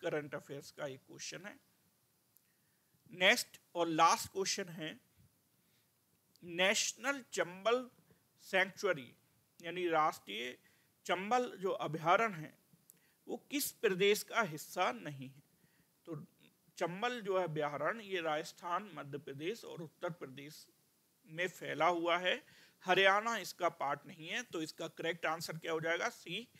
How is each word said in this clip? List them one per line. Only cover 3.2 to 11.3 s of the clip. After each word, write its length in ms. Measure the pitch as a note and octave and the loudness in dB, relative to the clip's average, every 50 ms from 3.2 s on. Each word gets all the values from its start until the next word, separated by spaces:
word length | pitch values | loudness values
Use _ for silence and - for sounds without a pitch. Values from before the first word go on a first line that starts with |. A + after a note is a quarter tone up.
| F#3 G3+ A#3+ A#3+ - - - - _ _ - | 6 6 6 6 2 -6 -12 -20 _ _ -2
और 120 | F3 E3+ E3+ | 0 0 2
लास्ट 420 | D#3+ D#3+ E3 E3+ A3 A3+ - - | 6 8 8 8 8 4 0 -6
क्वेश्चन 380 | - G3 F#3+ - - G3+ G3 F3 | -6 -4 -2 -2 -2 -4 -6 -8
है, 280 | D#3+ - D#3 D#3+ G#3+ - _ _ _ _ - _ _ _ _ _ _ _ _ _ _ _ _ _ _ _ _ _ _ _ _ _ _ _ D#3+ | -8 -8 -8 -8 -10 -12 _ _ _ _ -20 _ _ _ _ _ _ _ _ _ _ _ _ _ _ _ _ _ _ _ _ _ _ _ -14
नेशनल 800 | F3 E3+ F3 F#3 G3 G#3+ - - - - G#3+ A3 C4+ C#4+ C4+ A#3 - - | -8 0 4 4 4 6 4 0 -2 -4 -2 -2 -2 -2 -2 -6 -6 -2
चंबल 560 | G3 E3 F3 F3 F#3+ G3 A3 A#3+ B3+ B3+ A#3+ - _ _ _ _ _ _ _ _ _ - | 0 0 0 -2 -2 2 2 2 2 2 -4 -12 _ _ _ _ _ _ _ _ _ -8
सैंक्चुरी 680 | - G3 F#3+ F#3 F#3+ F#3 - G#3 F#3+ F3 C#3 B2 - - _ _ _ _ _ _ _ _ - | 0 2 2 2 2 -2 -2 0 0 0 0 -2 -10 -18 _ _ _ _ _ _ _ _ -12
यानी 280 | E3 E3+ F3 F3+ F3+ E3+ | -10 -8 -4 -2 0 2
राष्ट्रीय 680 | D#3+ D#3 D3+ E3 F3 - - G3+ G3 A3 A#3+ B3+ B3 - _ _ _ _ _ _ _ _ _ | 4 6 4 4 2 -2 -8 -10 -8 -8 -8 -8 -10 -12 _ _ _ _ _ _ _ _ _
चंबल 460 | - F3 F3+ F#3+ G#3 | -2 -2 0 0 2